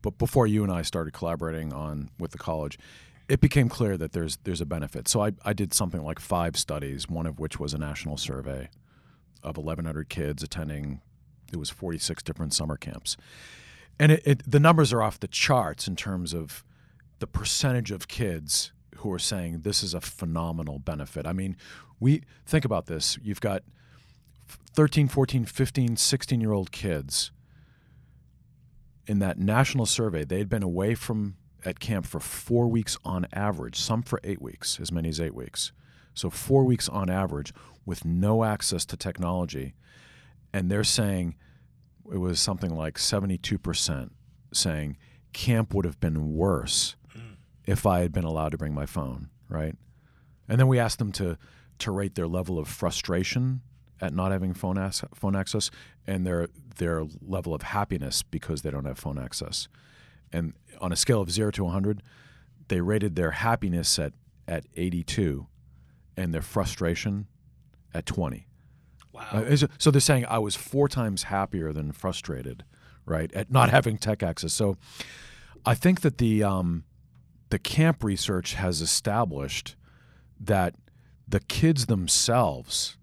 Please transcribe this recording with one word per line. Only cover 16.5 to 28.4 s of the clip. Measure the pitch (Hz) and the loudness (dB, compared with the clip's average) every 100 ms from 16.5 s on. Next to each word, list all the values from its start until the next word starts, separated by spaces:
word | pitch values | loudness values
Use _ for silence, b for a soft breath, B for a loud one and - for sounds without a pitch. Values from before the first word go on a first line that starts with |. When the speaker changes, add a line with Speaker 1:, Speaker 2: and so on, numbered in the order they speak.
| - - b b b - _ | -12 -20 b b b -20 _
Speaker 1:
the | - | -6
percentage | - 104 - 139 127 98 | -4 -2 0 2 2 0
of | 95 - | -6 -8
kids | - 110 82 73 - - _ _ - | -4 -2 -2 -2 -2 -2 _ _ -8
who | 104 | -6
are | 90 | -4
saying, | - 98 85 82 | -2 -4 -4 -4
"This | 87 101 | -2 -2
is | 98 | -2
a | 87 | -6
phenomenal | - - 85 82 82 82 76 69 | -8 -6 -4 -2 -2 -4 -6 -6
benefit." | 67 78 69 78 73 | -6 -6 -6 -6 -4
I | |
mean, | 92 95 90 B B B B | -4 -4 -8 B B B B
we, | 123 156 - b | 4 4 0 b
think | - 156 | 0 0
about | 127 95 - | 2 -2 -2
this. | 80 - - | -2 -2 -2
You've | 104 98 | -6 -2
got | 107 95 - b b b b b b b - - - | -2 -2 -6 b b b b b b b -20 -20 -2
thirteen, | - 151 156 139 | 4 6 6 4
fourteen, | - 131 131 | 4 2 2
fifteen, | 113 - 131 - 120 113 | 0 0 0 2 0 2
sixteen-year-old | - 135 - 123 110 104 90 | 2 0 0 0 2 0 -2
kids | - 104 76 69 - - - b b b b b b b b b - | -4 -2 -2 -2 -4 -4 -10 b b b b b b b b b -20